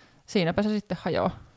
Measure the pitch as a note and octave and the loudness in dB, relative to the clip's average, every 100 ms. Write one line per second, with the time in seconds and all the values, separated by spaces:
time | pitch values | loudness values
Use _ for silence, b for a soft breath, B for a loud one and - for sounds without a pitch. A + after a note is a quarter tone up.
0 | b b b G#3 E3 F3+ G#3 G#3+ - F3+ | b b b 2 2 2 0 -2 -4 -6
1 | F#3 - - - b | -2 0 0 -2 b